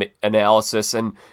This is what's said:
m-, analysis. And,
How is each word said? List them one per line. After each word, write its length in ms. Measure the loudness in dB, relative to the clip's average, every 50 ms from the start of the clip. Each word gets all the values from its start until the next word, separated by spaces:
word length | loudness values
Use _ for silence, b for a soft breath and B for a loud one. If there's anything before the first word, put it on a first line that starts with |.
m-, 100 | -8 -8 _ _ -4
analysis. 720 | 0 0 2 2 4 4 2 2 0 -2 -4 -4 -2 -4
And, 200 | -4 -4 -6 -8 b b b